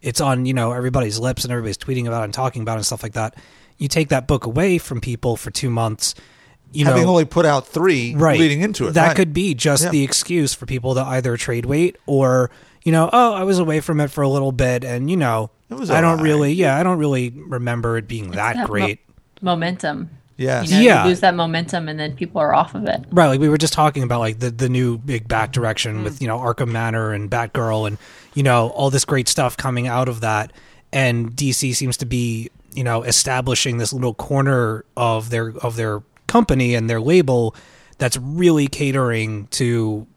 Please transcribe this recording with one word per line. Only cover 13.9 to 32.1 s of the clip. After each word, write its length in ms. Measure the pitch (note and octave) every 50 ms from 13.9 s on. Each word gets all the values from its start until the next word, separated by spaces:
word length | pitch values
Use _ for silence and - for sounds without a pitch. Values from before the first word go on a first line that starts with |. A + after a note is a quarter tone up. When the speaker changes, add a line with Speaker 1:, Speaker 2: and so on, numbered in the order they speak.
| E3 D3+
Speaker 1:
it 100 | D3 C#3+
for 100 | - - C#3+
a 60 | C#3
little 220 | C3+ C#3+ C3+ C3+
bit, 320 | C3 B2 C3+ B2+ B2+ B2 B2
and, 260 | C3 B2 B2 C3 C#3+
you 60 | F3+ F#3
know, 320 | D3+ B2 A2+ A2 A2 G#2+ _ _ _ _
Speaker 2:
It 60 | A3+
was 140 | C4 C4+ F3+
Speaker 1:
I 120 | - D#3
don't 80 | E3 E3+
Speaker 2:
all 40 | E3 D#3+
right. 60 | D#3
Speaker 1:
really, 300 | D#3 D3+ D3 D3 C#3 D3+
yeah, 240 | F3+ F3+ D3 C3+ C#3+
I 60 | F3
don't 160 | F#3 F3+ E3+
really 340 | D3+ D3 C#3 C3 B2 B2 A#2
remember 640 | C#3+ - F#3 C3+ B2 B2 A#2+ A#2+ A#2 A#2 A#2 A#2 A#2
it 100 | A2 -
being 180 | - A2+ G#2 F#2
Speaker 3:
It's 80 | F2
Speaker 1:
that 200 | G2 G#2 A2+ A#2+
Speaker 3:
that 60 | A#3+ A#3+
mo- 40 | -
Speaker 1:
great." 320 | G#2+ G#2 - - - - _ _ _ - _ _ _ -
Speaker 3:
momentum. 680 | - F#3 F3 E3 E3 E3+ F3+ F3+ - D#3+ D3 - - E3 - - _ _ _
Speaker 2:
Yes. 340 | - C3 C3 C3 B2 A#2 D#3+
Speaker 3:
You 60 | F3+ G3
know, 40 |
Speaker 1:
Yeah. 220 | A3+ B3 G#3 C3+ G2+
Speaker 3:
you 60 | F#3
lose 100 | F3+ F3
that 160 | - F#3+ F3
momentum, 520 | F3 E3+ E3 D#3+ E3 E3+ E3 - F3 E3 D#3
and 120 | D#3 D#3
then 160 | D3+ D3+ C#3+
people 260 | - F#3 E3+ - F3+
are 120 | D#3 D3 -
off 180 | C#3+ E3 - -
of 120 | - -
it. 200 | - - - B2+ -
Speaker 1:
Right, 160 | - F3 E3+ D3
like, 120 | C3 C3+
we 100 | D3 D3+
were 80 | D3+ D3+
just 140 | D3+ D3+ -
talking 280 | - D3+ D3+ D3 D3
about, 180 | C3 A#2+ A#2+ A#2+
like, 200 | A2+ A2 A2 A2
the, 100 | B2 B2
the 180 | A#2 A2+ C3 B2
new 300 | B2+ B2+ B2+ B2 A#2 A2+
big 300 | A#2 C#3 C3+ A2+ A2 A2+
Bat 240 | A#2+ A2 A2 A#2
direction 520 | C3 C3 A#2+ A2+ A2 - - A#2 G#2+ G#2+ G#2+
with, 140 | G#2 - C3
Speaker 4:
Mm. 40 |
Speaker 1:
you 60 | C#3 A#2
know, 120 | A2 A#2+
Arkham 300 | B2+ A#2+ A#2 - C#3 A#2
Manor 420 | A2+ A2+ A2+ A#2 A2 A2+ A2 A2 G#2+
and 160 | G2+ G#2 G2+
Batgirl 560 | G#2+ A#2+ A#2 A2+ - - A#2 A2+ A2 A2 A2 G#2+
and, 100 | G#2 G#2 - - - - - - -
you 80 | D3
know, 280 | C#3 C3+ B2 A#2+ A2+ A#2
all 200 | - - C#3 C#3
this 160 | C3 C#3 -
great 220 | - D3+ C3+ B2 -
stuff 280 | - - C#3+ B2 - -
coming 300 | - C3+ B2 B2 A#2+ B2+
out 220 | A#2+ A#2+ C3 B2+
of 120 | B2 A2+
that. 300 | A2+ A2 G#2+ G#2 A2 - - - - - - - _ _
And 440 | - C#3 C3+ B2+ A#2+ A#2+ A#2 A2+ A#2
D 160 | B2+ D3+ C3+
C 200 | B2 - - C3
seems 260 | B2 - C#3 B2+ B2 -
to 80 | C3+
be, 420 | A#2+